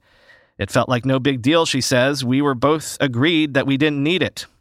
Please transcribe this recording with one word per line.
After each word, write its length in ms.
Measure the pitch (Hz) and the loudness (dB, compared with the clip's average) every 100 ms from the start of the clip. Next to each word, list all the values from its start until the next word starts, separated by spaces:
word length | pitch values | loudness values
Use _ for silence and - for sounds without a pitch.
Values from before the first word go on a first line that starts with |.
| _ _ _ - _ - | _ _ _ -20 _ -10
"It 140 | 98 | -4
felt 180 | 131 117 | -2 0
like 160 | 123 131 | 0 0
no 140 | 131 | 0
big 220 | 131 135 | 0 0
deal," 240 | 117 165 160 | 2 2 2
she 160 | 135 | -2
says. 440 | 113 127 131 143 123 | 0 2 2 0 0
"We 160 | 131 | 0
were 140 | 143 123 | 0 0
both 420 | 139 156 - - | 0 0 -4 -4
agreed 540 | 143 117 156 160 151 | -2 2 2 2 0
that 140 | 135 131 | 0 0
we 100 | 135 | 2
didn't 260 | 151 143 | 0 0
need 200 | 143 180 | -2 0
it." 220 | 113 - - _ | -2 -6 -16 _